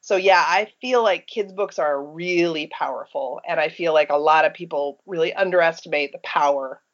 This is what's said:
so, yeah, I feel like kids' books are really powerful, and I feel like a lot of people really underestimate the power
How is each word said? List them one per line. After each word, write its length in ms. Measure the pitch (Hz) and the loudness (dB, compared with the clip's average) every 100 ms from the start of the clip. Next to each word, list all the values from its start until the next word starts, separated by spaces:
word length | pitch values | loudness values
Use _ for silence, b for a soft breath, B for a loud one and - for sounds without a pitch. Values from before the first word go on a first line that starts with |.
so, 160 | - 190 | 0 0
yeah, 280 | 190 185 160 | 6 4 4
I 260 | 196 214 _ | 0 -2 _
feel 220 | 254 254 | -2 2
like 240 | 226 175 - | 2 0 -4
kids' 260 | - 202 | -8 -6
books 260 | 185 196 - | -4 -6 -2
are 200 | 151 143 | -2 -2
really 640 | 143 160 175 175 170 156 147 | -6 -8 -2 0 0 -2 -8
powerful, 720 | - - 123 - 143 135 127 - | -8 -6 -8 -8 -8 -6 -8 -6
and 120 | 165 | -2
I 100 | 156 | -2
feel 240 | 165 170 | -2 2
like 180 | 156 147 | 2 2
a 60 | 147 | 2
lot 280 | 151 156 | 4 4
of 100 | 156 | 2
people 480 | 151 170 151 143 139 - | -2 -8 -6 -6 -8 -12
really 280 | 175 165 | -4 -2
underestimate 760 | - 190 175 165 165 170 151 143 | 0 0 2 2 0 -4 -4 -4
the 60 | - | -8
power 600 | - 170 147 143 135 139 _ | -6 0 2 0 -4 -12 _